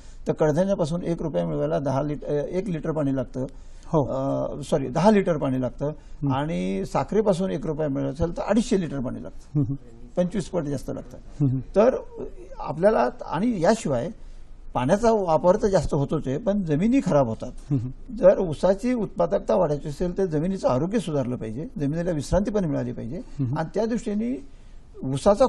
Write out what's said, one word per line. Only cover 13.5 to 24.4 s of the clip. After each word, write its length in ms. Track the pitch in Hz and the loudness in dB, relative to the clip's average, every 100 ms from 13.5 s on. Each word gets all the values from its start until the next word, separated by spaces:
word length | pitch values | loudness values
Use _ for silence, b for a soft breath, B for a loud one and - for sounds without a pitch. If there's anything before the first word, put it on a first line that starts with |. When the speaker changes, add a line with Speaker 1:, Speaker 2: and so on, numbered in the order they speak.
| 226 | 2
Speaker 1:
याशिवाय 480 | 202 220 170 123 151 - b b b - - | 4 4 2 -2 -2 -8 b b b -16 -6
पाण्याचा 380 | - 127 202 233 | 0 2 4 4
वापर 440 | 220 185 156 175 190 | 4 4 4 4 4
तर 120 | 208 | 4
जास्त 260 | 190 139 | 2 2
होतोच 340 | 151 139 156 127 | 0 2 0 -2
आहे, 100 | 135 | -2
पण 260 | 202 208 | 0 0
जमिनी 360 | 170 143 214 269 185 | 2 2 4 4 4
खराब 220 | 147 123 | 4 4
होतात. 240 | 110 113 - - | -2 -8 -10 -2
Speaker 2:
हं, 60 | 143 | -2
हं. 400 | 123 - - 117 | -2 -8 -10 4
Speaker 1:
जर 220 | 175 208 | 6 6
ऊसाची 540 | 185 147 180 196 240 | 2 2 2 2 0
उत्पादकता 600 | 247 190 - - 196 202 214 | -2 -2 0 0 0 2 2
वाढायची 340 | 165 147 156 | 2 0 -4
असेल 280 | 139 180 175 | -4 -4 0
तर 80 | 190 | 0
जमिनीचं 420 | 151 175 190 294 | 0 -2 0 2
आरोग्य 320 | 127 170 226 | 2 2 0
सुधारलं 360 | 170 147 123 123 | 0 -2 -2 -4
पाहिजे, 320 | 113 113 240 185 | -6 -8 -8 -4
जमिनीला 320 | 139 160 170 | -2 -2 -2
विश्रांती 400 | 156 123 170 208 | -2 0 0 2
पण 140 | 208 170 | 0 0
मिळाली 260 | 139 123 | -2 -4
पाहिजे 260 | 123 113 170 | -6 -8 -8
Speaker 2:
हं, 280 | - - 127 | -8 -4 -2
हं. 120 | 147 | -2
Speaker 1:
आणि 100 | 160 202 | -2 -2
त्या 100 | 220 | 0
दृष्टीने 600 | 233 208 208 233 269 | -2 -2 -2 -2 -6